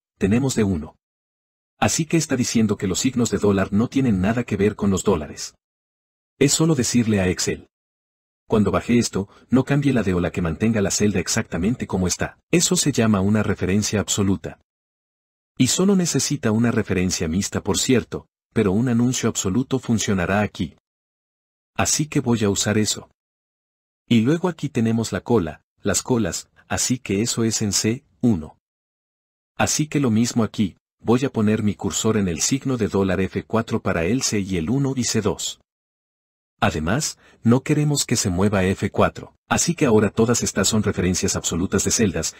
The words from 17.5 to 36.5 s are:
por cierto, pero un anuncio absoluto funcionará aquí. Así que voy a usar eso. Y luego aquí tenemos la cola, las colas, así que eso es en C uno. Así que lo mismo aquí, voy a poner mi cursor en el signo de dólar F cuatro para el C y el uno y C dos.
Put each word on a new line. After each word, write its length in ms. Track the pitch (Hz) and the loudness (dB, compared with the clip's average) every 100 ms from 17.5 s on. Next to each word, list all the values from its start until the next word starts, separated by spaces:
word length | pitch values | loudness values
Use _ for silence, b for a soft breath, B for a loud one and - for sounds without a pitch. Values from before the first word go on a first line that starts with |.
| 95 | -4
por 160 | - 90 | -2 -2
cierto, 500 | - 123 - 80 - _ _ | 2 2 0 -8 -12 _ _
pero 180 | - 101 | 0 2
un 180 | 98 127 | 2 2
anuncio 400 | 117 123 127 113 | 2 0 0 -2
absoluto 500 | - 98 92 131 131 | -2 -2 -2 -2 -4
funcionará 600 | - 110 - 95 87 101 | -2 -2 0 0 0 0
aquí. 360 | 107 - 80 - _ _ _ _ _ _ _ _ _ - | -2 -4 -8 -10 _ _ _ _ _ _ _ _ _ -4
Así 320 | - - 151 | -2 -2 -2
que 140 | 151 | -2
voy 220 | 123 117 104 | 0 0 0
a 40 | |
usar 280 | 98 107 107 | 0 0 0
eso. 340 | 107 - - _ _ _ _ _ _ _ _ _ - | 0 -4 -10 _ _ _ _ _ _ _ _ _ 0
Y 140 | 117 | 2
luego 260 | 117 170 180 | 4 0 -2
aquí 220 | 170 147 | -4 -4
tenemos 420 | 123 113 113 110 | 0 0 0 -2
la 100 | 92 | -4
cola, 400 | - 117 80 76 _ _ | 2 2 2 -6 _ _
las 200 | 101 90 | -2 -2
colas, 480 | - 123 92 - - b - | 0 0 0 -6 -12 b -8
así 320 | 98 - 127 | -4 -2 -2
que 220 | - 98 | -2 -2
eso 220 | 120 - | -2 -2
es 180 | 113 - | -2 -2
en 120 | 104 | -2
C 320 | 92 110 123 - _ | 0 0 -2 -8 _
uno. 360 | 123 92 76 - _ _ _ _ _ _ _ _ _ - | 0 0 -4 -16 _ _ _ _ _ _ _ _ _ -4
Así 300 | 127 - 151 | -2 -2 -2
que 120 | 151 | -2
lo 120 | 120 | 2
mismo 320 | 107 117 120 | 2 2 0
aquí, 340 | 104 - 98 - _ _ | -2 -2 -4 -4 _ _
voy 240 | - 120 | 0 0
a 60 | 131 | 0
poner 340 | 117 107 107 | 0 0 2
mi 120 | 104 92 | 0 -2
cursor 420 | 101 - 113 107 | -4 -2 0 0
en 100 | 95 | 0
el 140 | 80 | -2
signo 360 | - 131 135 127 | -2 -2 -2 -2
de 100 | 95 | 0
dólar 340 | 98 95 92 | 0 0 0
F 220 | 92 101 | -2 -6
cuatro 380 | - 110 117 113 | -4 -4 -2 -4
para 240 | 101 90 82 | -2 -2 0
el 160 | 127 | -2
C 180 | - 107 | -2 -4
y 180 | 95 92 | -2 -4
el 120 | 78 | -2
uno 240 | 135 135 135 | -2 -2 -2
y 100 | 113 | -2
C 160 | 113 | -2
dos. 400 | 98 78 - - _ _ _ _ _ _ _ _ _ | -2 -2 -6 -12 _ _ _ _ _ _ _ _ _